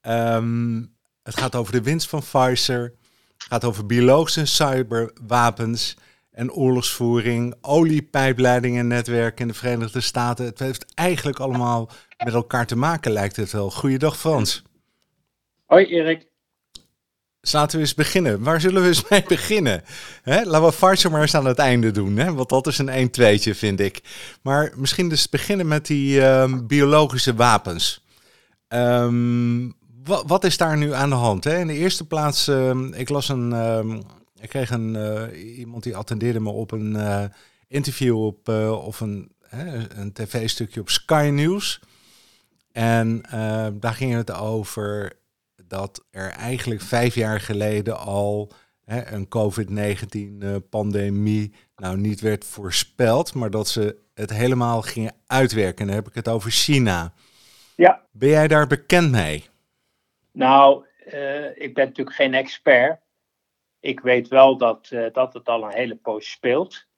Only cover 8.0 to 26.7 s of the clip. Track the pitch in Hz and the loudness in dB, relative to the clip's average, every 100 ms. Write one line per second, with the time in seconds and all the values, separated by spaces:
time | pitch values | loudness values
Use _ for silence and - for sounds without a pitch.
8 | 147 139 135 127 127 123 123 123 120 120 | 0 0 0 4 4 4 2 0 0 0
9 | 120 120 117 - 120 110 123 120 113 127 | 0 0 0 -2 -8 -4 -4 -4 -4 -4
10 | - - 120 123 123 - 131 123 - - | -4 -2 -4 -4 -8 -6 -8 -8 -12 -4
11 | 175 156 147 131 131 123 120 117 113 - | -2 -2 -4 -4 -4 -2 0 -2 -4 -12
12 | _ _ 120 117 117 123 117 120 147 165 | _ _ -2 -2 0 -2 -2 0 0 0
13 | 123 107 98 - 101 107 98 - 139 131 | -2 -2 -2 -4 -6 -4 -6 -4 -2 0
14 | 151 - 160 147 107 - _ _ _ _ | 0 0 -2 0 0 -4 _ _ _ _
15 | _ _ _ _ _ _ _ 175 185 170 | _ _ _ _ _ _ _ 6 6 2
16 | 160 165 _ _ _ _ _ - _ _ | 0 -2 _ _ _ _ _ -20 _ _
17 | _ _ _ _ - 151 151 160 147 - | _ _ _ _ -2 2 2 0 -2 0
18 | 147 185 160 101 120 160 180 190 180 156 | 0 2 2 0 0 2 2 4 4 2
19 | - 202 202 180 - 214 143 90 - - | 4 2 4 -2 0 0 2 0 -6 -20
20 | - - - 165 226 156 165 - 185 190 | -18 -14 0 0 4 4 4 6 4 4
21 | 180 156 151 156 131 123 139 123 113 104 | 2 2 2 2 2 2 4 4 2 0
22 | 98 101 170 147 127 131 135 139 135 131 | -2 0 0 -2 0 0 0 -2 -2 0
23 | 127 - 117 104 107 101 107 98 98 - | -2 6 6 6 2 -2 -2 0 -2 -4
24 | - - - - 135 139 151 - 135 - | -20 -20 -18 -12 -2 0 -2 -4 -4 -2
25 | 175 151 - 143 - 202 165 151 147 147 | 0 0 0 -2 -2 -2 0 -2 0 -2
26 | 139 139 135 131 131 131 117 | 2 4 6 6 4 0 0